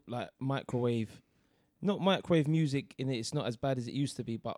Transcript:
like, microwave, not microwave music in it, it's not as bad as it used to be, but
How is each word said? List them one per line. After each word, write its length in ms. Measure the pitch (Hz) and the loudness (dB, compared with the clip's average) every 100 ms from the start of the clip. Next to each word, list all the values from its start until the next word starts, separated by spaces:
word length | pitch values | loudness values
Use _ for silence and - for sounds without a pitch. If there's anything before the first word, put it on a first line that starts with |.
| - | -6
like, 220 | 120 98 - | -6 -6 -4
microwave, 800 | 131 135 - 123 120 117 110 - _ _ _ _ _ _ | -2 -2 -2 0 2 2 -2 -6 _ _ _ _ _ _
not 180 | 185 196 | -2 0
microwave 480 | 180 185 - 170 147 | 2 2 4 4 4
music 480 | 160 156 139 123 - | 4 2 0 -4 -4
in 120 | 131 | -2
it, 80 | 127 | -2
it's 160 | 113 | -2
not 120 | 147 113 | -2 -2
as 100 | 113 | -2
bad 200 | 139 131 | 0 0
as 100 | 117 | -2
it 60 | |
used 220 | 131 143 - | 0 -2 -2
to 60 | |
be, 140 | 117 113 | -4 -4
but 200 | 117 | -6